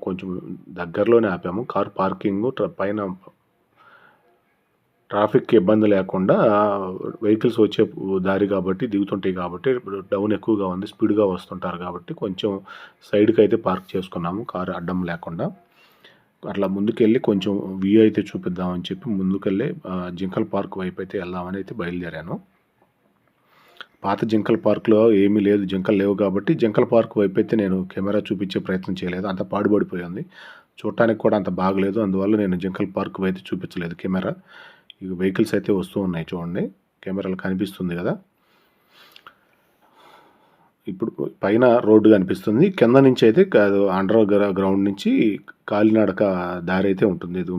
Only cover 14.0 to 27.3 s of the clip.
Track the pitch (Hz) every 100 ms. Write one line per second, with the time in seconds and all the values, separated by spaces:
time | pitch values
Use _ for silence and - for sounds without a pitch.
14 | 92 90 85 98 120 90 92 87 87 92
15 | 87 85 - 85 165 - _ _ _ _
16 | - _ _ _ - 98 95 98 104 -
17 | 110 123 117 98 101 101 95 95 95 110
18 | 107 101 95 92 92 90 90 90 87 95
19 | 123 98 95 98 101 98 135 - - 92
20 | 90 87 95 110 110 98 98 98 92 90
21 | 95 104 87 90 90 98 95 117 87 90
22 | 85 80 82 175 - _ _ _ _ _
23 | _ _ _ _ _ _ _ _ - _
24 | 98 104 113 107 101 113 107 101 - 107
25 | 117 101 101 104 101 104 92 95 95 98
26 | 101 98 101 98 - 156 113 123 120 113
27 | 113 110 98